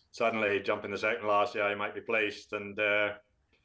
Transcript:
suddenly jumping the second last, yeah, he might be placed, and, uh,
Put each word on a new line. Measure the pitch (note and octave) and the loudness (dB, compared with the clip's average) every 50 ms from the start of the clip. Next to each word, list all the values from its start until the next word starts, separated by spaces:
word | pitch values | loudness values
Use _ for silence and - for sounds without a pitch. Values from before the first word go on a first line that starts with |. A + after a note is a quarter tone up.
| _ _ | _ _
suddenly | - - A#2+ A2+ A2+ A2+ G#2+ G2+ G2+ G2 | -4 0 0 0 2 2 2 2 2 2
jumping | F#2+ A2 G#2+ G#2 G#2 G#2 | 2 0 -2 -2 -2 -6
the | G2+ | -4
second | F#2+ G#2+ G#2+ A2+ - G#2 | -2 -2 -2 -2 0 0
last, | G#2+ G2+ G2+ G#2 G#2 - | 2 4 4 2 2 0
yeah, | A2+ G#2 G2+ | 0 0 0
he | G#2 | 0
might | G2+ G#2 G#2+ - | -2 -4 -6 -6
be | G#2 | -8
placed, | F#2+ - A2+ A2 G#2+ G#2 - - - - - | -4 -2 0 0 0 0 -4 -8 -10 -8 -8
and, | G#2 G2+ G2+ G2 G2+ | -6 -6 -6 -4 0
uh, | G#2+ G#2 G#2 G#2 G#2 G2+ G#2 - - _ _ _ _ _ _ _ | 2 2 4 4 2 0 -2 -6 -12 _ _ _ _ _ _ _